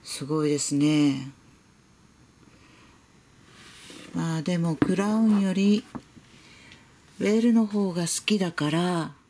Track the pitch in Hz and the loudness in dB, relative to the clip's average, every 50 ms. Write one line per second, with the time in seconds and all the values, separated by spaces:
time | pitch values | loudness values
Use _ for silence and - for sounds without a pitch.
0 | _ - - - 143 135 156 156 151 151 147 143 - - 147 143 147 151 156 151 | _ -12 -12 -12 -6 -4 -2 -2 0 0 0 -2 -2 -2 0 2 2 4 4 4
1 | 147 143 135 135 135 139 - - _ - - _ _ _ _ _ _ _ _ _ | 4 2 2 -2 -8 -12 -16 -20 _ -20 -20 _ _ _ _ _ _ _ _ _
2 | _ _ _ _ - _ _ _ - - - - - - - - - - - - | _ _ _ _ -20 _ _ _ -20 -20 -20 -20 -20 -20 -20 -20 -20 -20 -20 -20
3 | _ _ _ - _ _ _ - - - - - - - - - - - - - | _ _ _ -20 _ _ _ -20 -20 -20 -20 -20 -20 -20 -20 -20 -20 -20 -20 -20
4 | - - - 170 165 165 160 160 147 - 180 170 165 170 160 - - 185 185 180 | -18 -10 -8 -6 -4 -4 -4 -4 -2 -2 -2 -2 -2 -2 -2 -2 0 0 0 0
5 | 202 208 214 220 226 220 214 202 196 190 185 190 196 202 208 214 - - - - | 0 0 0 2 4 4 4 2 2 0 0 2 2 4 2 2 0 -8 -16 -16
6 | - - _ - - - - - - - - - - - - - - _ - _ | -16 -16 _ -20 -20 -20 -20 -20 -20 -20 -20 -20 -20 -20 -20 -20 -20 _ -20 _
7 | _ - - - - 196 214 226 226 240 226 233 220 208 208 208 202 190 165 175 | _ -20 -10 -4 -2 0 2 2 4 4 4 4 2 2 0 -2 -2 0 -2 -2
8 | 170 170 - - - - 208 202 190 170 - - 147 151 156 165 175 180 180 165 | -2 -2 -4 -4 0 0 0 0 0 -2 -2 -2 -2 0 0 0 0 0 0 -2
9 | 156 156 - _ _ | -4 -6 -10 _ _